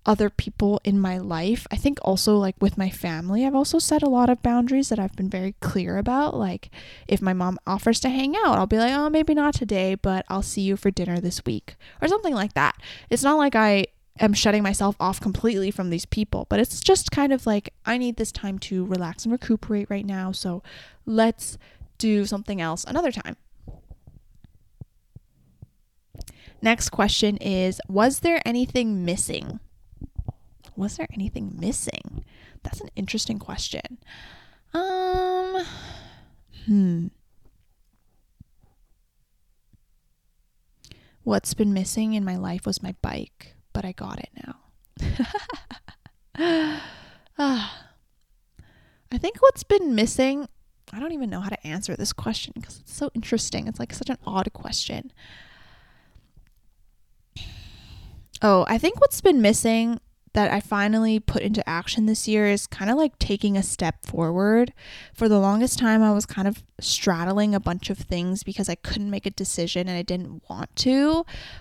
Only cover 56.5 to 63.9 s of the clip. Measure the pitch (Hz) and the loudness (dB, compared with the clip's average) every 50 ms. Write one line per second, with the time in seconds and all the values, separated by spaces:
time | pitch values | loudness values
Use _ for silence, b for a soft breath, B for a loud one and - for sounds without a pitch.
56.5 | _ _ _ _ _ _ _ _ _ _ _ _ _ _ _ _ - - B B | _ _ _ _ _ _ _ _ _ _ _ _ _ _ _ _ -18 -18 B B
57.5 | B B B B B B B B B B B B B B B B - - - 208 | B B B B B B B B B B B B B B B B -6 0 4 4
58.5 | 196 185 170 - 214 226 - 359 466 - 554 539 - - - 392 320 254 214 202 | 6 6 4 2 0 0 0 0 2 4 4 4 4 4 4 4 6 6 6 4
59.5 | 220 - - 226 226 226 226 233 233 226 - _ _ _ _ _ - 214 208 - | 4 4 2 2 2 2 0 0 -2 -4 -8 _ _ _ _ _ 0 0 2 2
60.5 | - 202 - - 214 202 202 214 220 220 220 220 220 220 - - - - - 208 | 0 -2 -2 -2 -2 0 0 2 2 2 2 2 2 0 0 0 -2 -2 0 -2
61.5 | 214 - - - 165 170 170 - - 226 214 214 226 - - 220 214 214 208 202 | -2 -2 -2 -2 -4 -4 -4 -4 -2 0 2 2 2 0 0 0 2 4 4 4
62.5 | 202 202 - - - - 185 208 254 302 311 277 - - - - 202 196 - 208 | 2 0 -2 -6 -10 -6 -2 0 2 2 2 0 0 -2 -4 -2 -2 0 0 0
63.5 | 196 196 190 - - - 185 160 | 2 0 0 -2 -2 -2 -2 -2